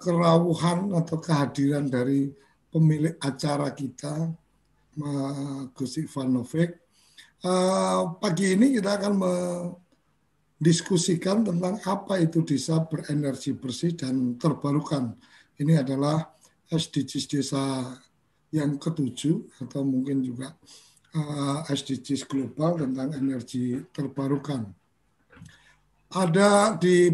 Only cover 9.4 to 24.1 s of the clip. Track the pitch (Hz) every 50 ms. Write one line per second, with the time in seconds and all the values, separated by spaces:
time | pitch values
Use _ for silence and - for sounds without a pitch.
9.4 | 180 180 175 175 175 175 180 - _ _ _ _ _ _ _ _ _ _ _ _
10.4 | _ _ _ - 151 165 165 160 - - 196 170 - - 175 160 - 185 196 220
11.4 | 226 196 175 170 185 180 190 220 - 185 202 196 - - 196 185 170 160 - 165
12.4 | 160 - 143 131 - - 160 160 160 - 156 - - - 147 147 147 139 127 117
13.4 | - 143 123 - - 131 117 - - 175 170 165 139 127 127 135 127 123 120 120
14.4 | - 165 170 165 - 143 143 151 147 - 151 139 123 117 104 - - - - -
15.4 | - _ _ - 147 147 165 151 127 131 135 135 139 147 156 160 160 - - _
16.4 | _ _ _ _ _ - 165 156 160 - - 156 131 - - 147 - - - 143
17.4 | 131 - - 139 139 135 135 131 127 123 127 - _ _ _ _ _ _ _ _
18.4 | _ - - 156 147 143 143 139 - 170 165 - 139 123 - - - 143 170 214
19.4 | - - - - 131 120 - 143 135 139 131 127 131 143 139 135 127 127 120 120
20.4 | 131 - - _ _ - - - - - _ _ _ _ - 160 147 147 147 143
21.4 | 139 139 143 151 160 - 143 131 - - 139 117 - - 143 127 - - 135 135
22.4 | 127 120 - - 151 170 175 165 147 131 131 131 131 143 160 135 131 135 131 123
23.4 | 117 - - 127 123 123 123 139 160 - - - 139 135